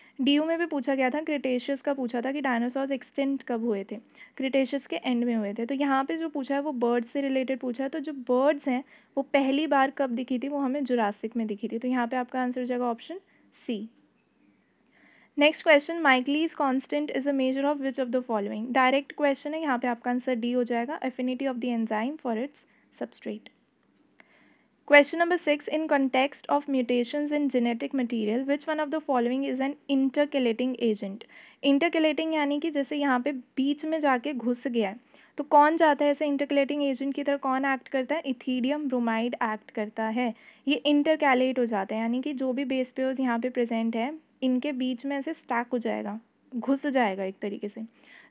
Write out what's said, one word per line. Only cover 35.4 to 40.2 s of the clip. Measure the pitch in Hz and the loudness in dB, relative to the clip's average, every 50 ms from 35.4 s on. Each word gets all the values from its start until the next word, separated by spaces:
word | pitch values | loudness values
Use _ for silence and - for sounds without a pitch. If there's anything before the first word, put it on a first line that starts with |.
| 285 | 0
कौन | - 302 294 294 302 330 | 4 6 8 8 8 6
जाता | 330 330 311 285 285 294 | 6 6 6 6 6 4
है | 294 | 2
ऐसे | 285 - 302 | 2 2 0
इंटरकेलेटिंग | 294 277 269 285 269 294 277 277 254 285 294 285 | 0 0 0 0 0 2 2 2 2 0 0 0
एजेंट | 277 262 240 269 277 269 | 0 0 -2 -2 -4 -4
की | 294 285 | -2 -2
तरह, | 285 285 | -2 -2
कौन | 277 - 269 262 262 269 | 0 0 0 0 0 0
एक्ट | 277 269 254 - - | 0 0 -2 -4 -4
करता | - 262 262 247 285 | -4 -2 -2 -2 -2
है? | 330 330 | -4 -2
इथीडियम | 277 247 - - 262 254 254 233 262 294 302 302 269 | -4 -6 -4 -4 -4 -2 0 0 0 0 -2 -2 -2
ब्रोमाइड | 254 247 240 226 226 226 233 247 240 - 240 | -2 0 0 0 0 0 0 -2 -2 -2 -2
एक्ट | 220 214 208 - - | -2 -4 -4 -8 -8
करता | - 233 214 214 - - 220 | -6 -6 -6 -4 -4 -4 -4
है। | 220 220 247 | -2 -2 -2